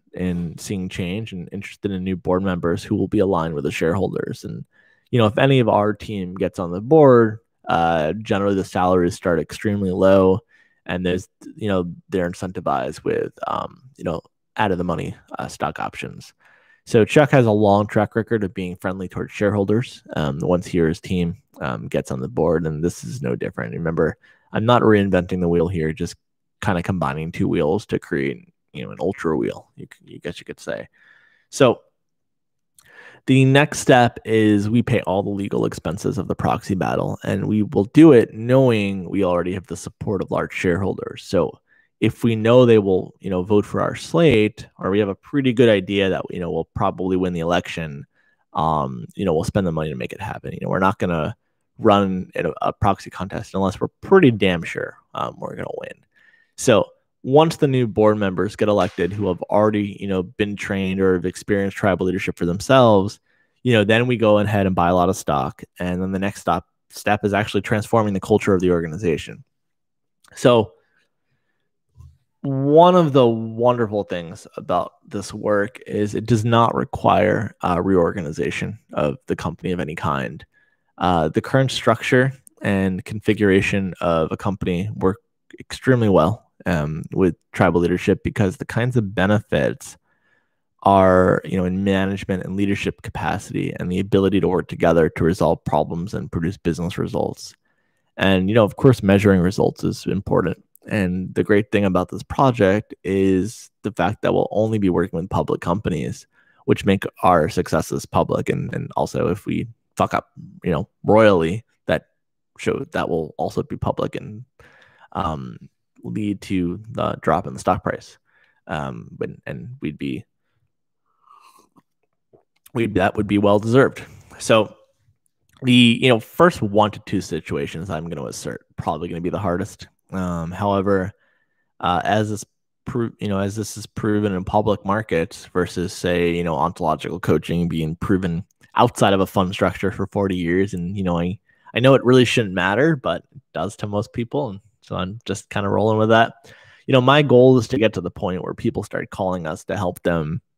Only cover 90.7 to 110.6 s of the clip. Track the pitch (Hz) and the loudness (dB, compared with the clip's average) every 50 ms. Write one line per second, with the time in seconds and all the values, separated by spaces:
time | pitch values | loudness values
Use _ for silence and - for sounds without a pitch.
90.7 | _ _ - 101 98 95 95 92 92 92 92 92 98 - - - - 92 90 90 | _ _ 2 4 6 6 6 6 6 6 4 4 2 0 -2 -4 -4 -2 -2 -2
91.7 | 92 95 98 101 95 95 95 95 101 95 - - 95 90 - 85 92 98 101 98 | -2 -2 0 0 0 0 0 -2 -4 -6 -6 -6 -6 -6 -6 -6 -6 -4 -2 -2
92.7 | 101 - - 95 - _ - - - - - 78 82 98 - - - - 92 87 | -2 -2 -4 -6 -8 _ -10 -12 -10 -6 -4 -4 -4 -6 -8 -8 -6 -6 -6 -6
93.7 | - - - 87 92 95 98 98 101 98 98 95 101 95 85 90 90 85 80 - | -6 -8 -8 -6 -4 -4 -2 0 2 2 2 2 2 2 0 0 0 -2 -4 -4
94.7 | - - - 82 82 85 80 76 - - 87 80 87 - 85 78 82 - - - | -6 0 2 2 4 4 4 2 2 0 0 0 2 2 2 0 0 -2 -4 -2
95.7 | - 76 76 - - 85 85 101 - - 73 71 - 87 80 87 101 - - 87 | -2 -2 -2 -2 -4 -8 -8 -8 -8 -10 -10 -8 -6 -4 -4 -4 -6 -4 -4 -4
96.7 | 80 85 82 87 - - 85 90 - - - - - - - - - _ _ _ | -4 -4 -4 -8 -6 -6 -6 -6 -4 -6 -6 -6 -8 -10 -16 -20 -20 _ _ _
97.7 | _ _ _ _ _ _ _ _ _ - 92 95 98 92 92 95 107 117 107 92 | _ _ _ _ _ _ _ _ _ -2 0 2 2 2 2 2 4 4 4 2
98.7 | - - - 135 123 - - 95 98 98 98 101 98 92 87 92 95 - - - | 2 4 4 4 6 6 4 4 4 6 6 6 4 4 2 0 0 0 0 -2
99.7 | - - - 95 92 - - - - 98 - - - - 87 - - - _ _ | -2 -2 -4 -4 -4 -4 -4 -4 -4 -4 -2 -2 0 0 0 -2 -4 -8 _ _
100.7 | _ _ - - 113 107 95 90 90 92 92 98 - - 92 - 104 101 104 - | _ _ -12 -6 -4 -2 -2 -2 -2 -4 -6 -6 -4 -2 0 2 2 2 2 0
101.7 | - 101 101 98 90 90 90 - - - - - - - 143 131 117 117 101 95 | 0 0 0 2 2 0 -2 -2 -6 -12 -12 -8 -2 2 2 2 4 4 2 2
102.7 | 98 107 - - - - - 90 98 98 95 95 95 92 90 113 - - - - | 2 2 -2 -6 -12 -10 -6 -2 0 2 2 2 2 2 0 -2 -6 -14 -20 -20
103.7 | _ _ - 107 - - 85 90 - - - 92 92 92 92 - - 101 110 110 | _ _ -10 -8 -4 -2 -2 -2 -2 -2 -2 -2 0 0 -2 -2 -2 -2 -2 0
104.7 | 113 107 98 92 87 87 85 - - 82 85 - - 85 76 - - - - 87 | 0 0 0 0 2 0 0 -2 -4 -6 -6 -4 -2 -2 -2 -2 -4 -4 -2 -2
105.7 | 87 101 - - 90 73 62 60 98 - - _ _ _ _ _ _ _ - - | -4 -2 -2 -4 -4 -4 -6 -8 -10 -12 -16 _ _ _ _ _ _ _ -2 0
106.7 | 110 - - 101 98 98 - - - - - 92 90 82 76 - - 92 82 - | 0 0 2 0 0 0 0 -6 -6 0 2 4 4 4 4 2 0 -2 -2 0
107.7 | - 80 80 - - - - - - 90 82 85 - - - - - 90 87 87 | 0 -2 -2 -2 -6 -8 -6 -2 0 0 0 0 0 -4 -2 -4 -4 -4 -6 -8
108.7 | - 85 82 - - - - - - - - 80 87 104 - - - 82 - 113 | -8 -10 -10 -8 -6 -4 -4 -4 -4 -4 -2 -2 -4 -6 -6 -6 -6 -6 -6 -8
109.7 | - _ _ _ _ - 92 - - - - _ _ - - - - - | -12 _ _ _ _ -2 -2 -2 -2 -4 -6 _ _ -20 -20 -20 -18 -10